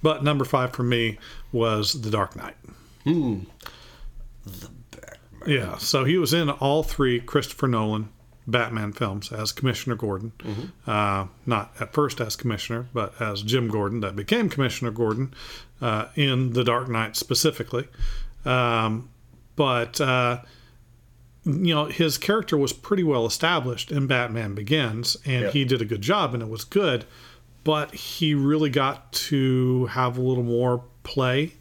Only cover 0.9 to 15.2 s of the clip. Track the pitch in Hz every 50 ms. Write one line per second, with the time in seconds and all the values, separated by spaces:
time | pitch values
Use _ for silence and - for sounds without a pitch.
0.9 | 123 117 117 113 107 - - - - - - - - 120 113 113 110 107 104 104
1.9 | - 143 113 107 107 107 98 - - - - - - - - - - - - -
2.9 | - - - 139 165 170 147 123 107 95 92 - - - - - - - - -
3.9 | - - - - - - - - - - - 101 95 90 90 - - - - -
4.9 | - - - - - - - - - - - - 147 131 104 92 - - - -
5.9 | - 139 135 135 165 185 170 123 147 170 165 147 139 - 135 139 143 156 156 -
6.9 | - - 143 131 123 120 120 - - 147 127 - - - - 131 120 113 110 107
7.9 | 107 107 107 104 - - - - - - - - 110 123 117 110 117 110 107 101
8.9 | 101 - 120 104 95 101 98 - 120 107 110 107 - - - 131 117 - - -
9.9 | 120 107 - 104 98 95 104 113 - - - 107 104 104 135 190 - - - -
10.9 | 110 104 104 101 98 98 98 95 - - - - 120 107 101 - - - 117 101
11.9 | - - 147 135 - - 120 110 104 - - 120 110 101 - - 120 117 123 123
12.9 | - 123 107 95 - - 117 107 101 98 101 110 120 131 120 113 104 110 101 101
13.9 | 107 120 104 95 92 101 101 - 208 240 226 175 131 139 135 127 - - - 120
14.9 | 107 110 120 107 107 113